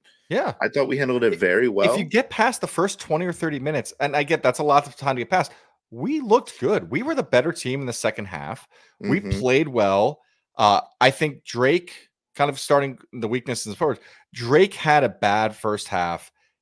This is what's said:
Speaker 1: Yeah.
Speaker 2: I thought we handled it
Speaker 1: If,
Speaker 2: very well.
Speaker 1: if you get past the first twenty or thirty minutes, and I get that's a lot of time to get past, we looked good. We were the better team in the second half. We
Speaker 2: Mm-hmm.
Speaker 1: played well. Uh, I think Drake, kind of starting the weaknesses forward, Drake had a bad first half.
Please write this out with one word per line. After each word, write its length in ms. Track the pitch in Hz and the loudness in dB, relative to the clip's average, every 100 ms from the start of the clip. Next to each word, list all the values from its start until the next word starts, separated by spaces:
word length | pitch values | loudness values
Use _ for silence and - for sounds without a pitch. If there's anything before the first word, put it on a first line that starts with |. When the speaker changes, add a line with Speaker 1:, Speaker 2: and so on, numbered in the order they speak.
| _ _ - | _ _ -6
Speaker 1:
Yeah. 260 | 202 339 - | -4 -4 -4
Speaker 2:
I 60 | 107 | -4
thought 180 | 143 127 | -2 -2
we 80 | 131 | -2
handled 280 | 131 123 | -2 2
it 80 | 117 | 2
Speaker 1:
If, 60 | 98 | 2
Speaker 2:
very 280 | 92 95 123 | 2 2 2
well. 240 | 98 98 | 2 2
Speaker 1:
if 60 | 131 | 0
you 60 | |
get 260 | 165 220 262 | 0 0 -2
past 300 | - 233 - | 0 -2 0
the 80 | 175 | -8
first 320 | - 196 - | -2 -2 -4
twenty 260 | - 156 180 | -4 -2 -2
or 60 | |
thirty 260 | 165 165 143 | -4 -4 -4
minutes, 340 | 139 151 - - | -4 -4 -6 -4
and 140 | 143 | -2
I 80 | 147 | 0
get 200 | 147 165 | 0 2
that's 180 | 131 127 | 2 0
a 40 | |
lot 220 | 151 143 143 | 4 4 2
of 80 | - | -6
time 200 | 135 131 | -4 -4
to 40 | |
get 80 | 117 | -2
past, 220 | 180 151 - _ _ _ | -2 -2 -8 _ _ _
we 300 | 117 180 311 | -10 -6 -4
looked 380 | 240 220 - - | 2 2 0 -6
good. 300 | 135 202 170 | -2 -2 -2
We 120 | 165 | -6
were 120 | 269 294 | -4 -4
the 60 | |
better 280 | 165 123 151 | 2 2 2
team 280 | - 127 135 | -4 -6 -6
in 60 | 131 | -6
the 60 | |
second 340 | - 110 113 98 | -4 -4 -4 -10
half. 400 | 80 71 - - _ _ _ | -10 -10 -12 -16 _ _ _
We 200 | 101 165 | -2 -2
Speaker 2:
Mm-hmm. 180 | 143 98 | -2 -2
Speaker 1:
played 280 | 127 131 156 | 2 2 2
well. 520 | 123 101 98 117 151 _ _ _ - | 0 2 4 2 -2 _ _ _ 2
Uh, 240 | 107 101 - - | 4 4 0 2
I 100 | 127 | 2
think 340 | 135 156 131 | 2 -4 -6
Drake, 640 | - 117 127 175 175 - _ _ _ - | -10 0 2 2 -2 -20 _ _ _ -2
kind 120 | 143 | -2
of 100 | 135 | -2
starting 360 | - 143 139 123 _ | 2 2 2 -8 _
the 160 | 123 110 | -8 -4
weaknesses 460 | 127 123 117 107 | -4 -4 -8 -8
forward, 240 | 98 156 120 - _ _ | -4 -2 -4 -10 _ _
Drake 420 | 120 120 147 196 | -10 2 4 4
had 280 | - 156 151 | 2 2 4
a 40 | 123 | 2
bad 460 | 92 104 104 110 107 | 0 0 2 0 -2
first 320 | 107 104 - | -4 -4 -4
half. 420 | 95 87 85 - _ _ _ | -4 -2 -6 -12 _ _ _